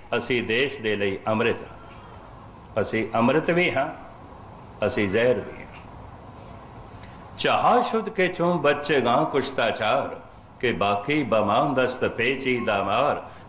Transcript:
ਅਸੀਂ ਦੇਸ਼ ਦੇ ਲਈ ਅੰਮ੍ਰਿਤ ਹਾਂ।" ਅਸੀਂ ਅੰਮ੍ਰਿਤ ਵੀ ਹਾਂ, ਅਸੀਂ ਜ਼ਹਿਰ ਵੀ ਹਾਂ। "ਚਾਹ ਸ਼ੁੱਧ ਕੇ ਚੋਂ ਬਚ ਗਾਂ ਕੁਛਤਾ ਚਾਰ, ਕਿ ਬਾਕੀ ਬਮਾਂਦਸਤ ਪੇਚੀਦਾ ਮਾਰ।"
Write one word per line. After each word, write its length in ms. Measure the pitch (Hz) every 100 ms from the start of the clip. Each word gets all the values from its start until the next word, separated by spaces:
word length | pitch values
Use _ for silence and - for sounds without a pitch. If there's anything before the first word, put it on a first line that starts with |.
| - 117
ਅਸੀਂ 260 | 117 123
ਦੇਸ਼ 380 | 110 113 135 135
ਦੇ 140 | 110 101
ਲਈ 240 | 101 95 -
ਅੰਮ੍ਰਿਤ 360 | 110 117 95
ਹਾਂ।" 160 | - - - - - - - - - - - -
ਅਸੀਂ 260 | 101 113 104 117
ਅੰਮ੍ਰਿਤ 360 | 120 147 160
ਵੀ 240 | 170 175 135
ਹਾਂ, 140 | 147 - - - - - - - - - 104
ਅਸੀਂ 220 | 113 101
ਜ਼ਹਿਰ 300 | 104 123 110
ਵੀ 180 | 80 -
ਹਾਂ। 120 | - - - - - - - - - - - - - - - - - -
"ਚਾਹ 440 | 147 123 160 233
ਸ਼ੁੱਧ 280 | 233 226 208
ਕੇ 180 | - 180
ਚੋਂ 280 | - 175 175
ਬਚ 460 | 147 143 - 147 120
ਗਾਂ 200 | 127 156
ਕੁਛਤਾ 460 | 143 127 - 117
ਚਾਰ, 480 | - 110 123 - - - - - -
ਕਿ 120 | 123
ਬਾਕੀ 520 | 92 101 101 - 151
ਬਮਾਂਦਸਤ 840 | 123 110 101 110 147 127 127 - 110
ਪੇਚੀਦਾ 800 | - 117 135 135 123 104 101
ਮਾਰ।" 460 | 95 110 143 - - -